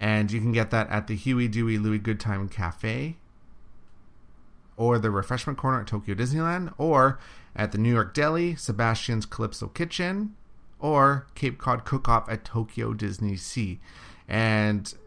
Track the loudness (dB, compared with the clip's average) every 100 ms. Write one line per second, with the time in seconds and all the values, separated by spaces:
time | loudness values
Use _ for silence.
0 | 2 2 2 2 2 2 2 0 0 -2
1 | -2 -2 0 0 0 0 0 2 2 0
2 | 0 -2 -2 -2 -2 -4 -4 -4 -4 -4
3 | -6 -8 -16 -20 -20 -18 -18 -18 -18 -20
4 | -20 -20 -20 -20 -20 -20 -16 0 4 4
5 | 2 0 0 -4 -4 -2 0 0 0 -4
6 | -2 -2 0 0 0 0 -4 -2 4 6
7 | 6 4 -8 -20 -10 -4 -2 2 4 4
8 | 2 2 2 2 0 -2 -4 0 0 0
9 | 0 -2 -4 -4 -4 -4 -8 -4 -4 -2
10 | -2 -2 -4 -8 -18 -20 -20 -4 2 6
11 | 6 4 -2 -4 -4 -2 -2 -2 0 2
12 | 4 4 2 -6 -4 -4 -4 -4 -4 -2
13 | -4 -2 -2 -4 -6 -4 -4 -6 -12 -20
14 | -20 -20 -4 0 2 2 2 0 -4 -12